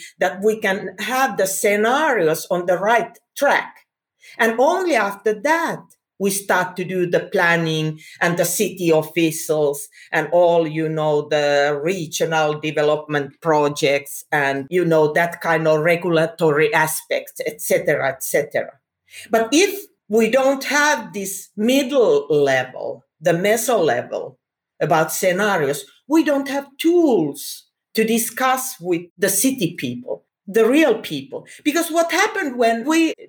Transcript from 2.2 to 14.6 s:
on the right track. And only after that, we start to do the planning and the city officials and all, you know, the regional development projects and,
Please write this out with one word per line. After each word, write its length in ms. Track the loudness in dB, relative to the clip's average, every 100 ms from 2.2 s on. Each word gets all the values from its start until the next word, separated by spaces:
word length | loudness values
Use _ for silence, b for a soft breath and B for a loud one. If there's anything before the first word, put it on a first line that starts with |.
| 0 0 -2
on 180 | -4 0
the 100 | 0
right 400 | 2 0 0 -10 _ -2
track. 400 | 0 0 -2 -14 _ _ _ _ B B
And 220 | 0 2
only 360 | 2 2 0 0
after 380 | 0 -4 -4 -2
that, 400 | 0 0 -2 -6 -12 _ _ -4
we 100 | -2
start 460 | -2 0 0 0 -6
to 100 | -6
do 240 | -4 0
the 120 | -2 -2
planning 680 | 0 2 2 0 -2 -4 -6 B B
and 160 | -2 0
the 80 | -2
city 460 | -2 -4 -2 2
officials 960 | 2 0 0 -2 -2 -4 0 0 -2 -8 B B
and 180 | -4 0
all, 360 | 2 4 4 0
you 200 | -2 -4
know, 400 | -2 0 0 0
the 540 | 0 2 2 2 0
regional 760 | -2 -4 -6 -4 -2 0 0 -2
development 840 | -4 0 2 0 -2 -4 -4 -6
projects 840 | 0 2 2 0 -2 -2 -4 -16 -4
and, 360 | -2 -2 -2